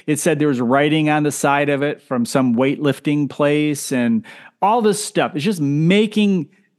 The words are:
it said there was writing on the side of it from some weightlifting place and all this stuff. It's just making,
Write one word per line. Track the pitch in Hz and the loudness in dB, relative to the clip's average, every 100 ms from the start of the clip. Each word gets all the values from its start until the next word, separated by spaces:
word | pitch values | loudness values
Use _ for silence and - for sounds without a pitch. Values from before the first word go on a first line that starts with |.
| - | -6
it | 147 | -2
said | 180 151 | 0 0
there | 151 | 0
was | 127 | 0
writing | 120 135 151 156 151 | 2 2 2 2 2
on | 151 | 0
the | 147 | 0
side | 135 147 143 143 | -2 0 0 0
of | 139 | -2
it | 143 - | -2 -6
from | - 127 117 | -6 -4 -2
some | 139 131 117 | 0 0 2
weightlifting | 135 143 147 135 - 147 139 | 0 0 -2 -2 -2 -2 -2
place | - 147 147 151 139 - | 0 0 0 0 -4 -4
and | 131 120 113 - - - - | -2 0 0 -4 -16 -20 -4
all | 196 240 | 0 2
this | 214 202 - | 2 0 -4
stuff. | - 131 143 | -2 -2 -2
It's | 156 | -4
just | 185 | -2
making, | 139 147 160 202 214 214 208 185 147 _ _ | -2 0 2 2 2 2 0 0 -4 _ _